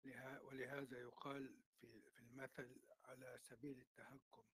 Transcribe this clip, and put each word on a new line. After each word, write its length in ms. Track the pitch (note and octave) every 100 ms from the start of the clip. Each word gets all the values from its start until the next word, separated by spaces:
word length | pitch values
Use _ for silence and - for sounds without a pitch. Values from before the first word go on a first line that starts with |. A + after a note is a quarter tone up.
لها-، 360 | C3+ A#2+ C3 C#3
ولهذا 560 | - C3+ B2+ C#3 C3+ B2
يقال 540 | A#2+ - C#3 C#3 C3+ - - -
في، 300 | A#2+ A2+ -
في 100 | -
المثل 600 | A#2+ C3 C3 - B2 B2+ - -
على 340 | - C3 C3 B2
سبيل 400 | - A#2+ C#3+ C3
التهكم 640 | B2+ - - C3 _ - -